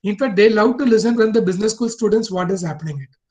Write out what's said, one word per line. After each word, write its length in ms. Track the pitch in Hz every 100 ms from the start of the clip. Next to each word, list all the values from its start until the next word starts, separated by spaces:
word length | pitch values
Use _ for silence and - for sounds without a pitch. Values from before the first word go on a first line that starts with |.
In 140 | 190 202
fact, 180 | 262
they 140 | 190 214
love 300 | 214 220 254
to 60 |
listen 300 | 269 220 226
from 160 | 233 220
the 100 | 220
business 340 | 185 185 214
school 140 | 214 226
students 400 | - 214 220 220
what 220 | 185 175
is 100 | 190
happening. 460 | 170 151 156 143 135 _ _